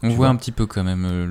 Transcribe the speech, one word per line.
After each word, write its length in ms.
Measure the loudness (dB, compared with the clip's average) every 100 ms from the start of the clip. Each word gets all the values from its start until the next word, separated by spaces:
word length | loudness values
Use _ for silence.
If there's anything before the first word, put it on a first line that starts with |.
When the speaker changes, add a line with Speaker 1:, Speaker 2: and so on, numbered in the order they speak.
Speaker 1:
On 60 | 0
Speaker 2:
tu 60 | 4
Speaker 1:
voit 120 | 4
Speaker 2:
vois. 20 |
Speaker 1:
un 60 | 2
petit 140 | -2
peu 140 | -4 -2
quand 160 | -2
même, 200 | -2 -2 -2
euh, 200 | -2 -4